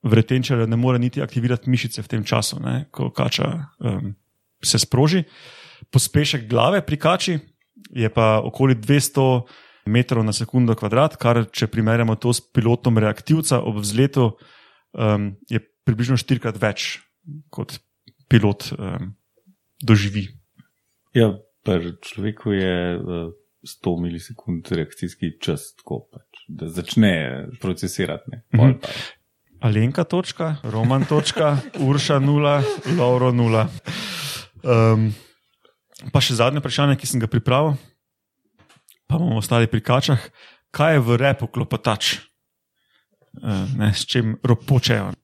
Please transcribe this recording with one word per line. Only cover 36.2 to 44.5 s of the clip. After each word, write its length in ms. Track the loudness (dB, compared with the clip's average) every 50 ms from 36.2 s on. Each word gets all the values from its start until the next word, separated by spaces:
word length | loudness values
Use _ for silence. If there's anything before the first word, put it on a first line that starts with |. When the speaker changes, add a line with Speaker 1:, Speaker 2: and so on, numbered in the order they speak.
Speaker 1:
še 140 | 2 2 2
zadnje 240 | 2 2 2 2 -2
vprašanje, 360 | -4 -4 0 2 2 2 2
ki 120 | 0 -2
sem 120 | -4 -2 -2
ga 80 | -2
pripravil, 480 | 0 -2 -2 0 2 2 2 2 0 -2 -4 -6 _ _ _ _ _ _ _ _ _ _ _ _ _ _ _ _ _ _ _ _ _ -20 _
pa 140 | _ _ -2
bomo 200 | 0 0 0 -2
ostali 300 | -2 0 2 2 2 2
pri 140 | 2 0 -2
kačah. 400 | 0 2 0 2 2 2 0 0 -2 -8 _ _ -20 -20 _ _ _ _
Kaj 240 | -2 0 2 4
je 80 | 4 4
v 160 | 4 4 2
repu 300 | 2 4 2 0 0 -4
klopotač? 720 | -6 -4 -6 -4 -2 -4 -2 0 -2 -2 0 -2 -4 -4 -4 -10 _ _ _ _ _ _ _ _ _ _ _ _ _ _ _ _ _ _ _ _ _ -20
Eh, 320 | -10 -6 -4 -4 -2 -2 -4
ne, 180 | -2 0 0 0
s 140 | 0 -2 -4
čim 320 | -2 -2 -2 0 -2 -4 -2
ropočejo? 720 | 2 2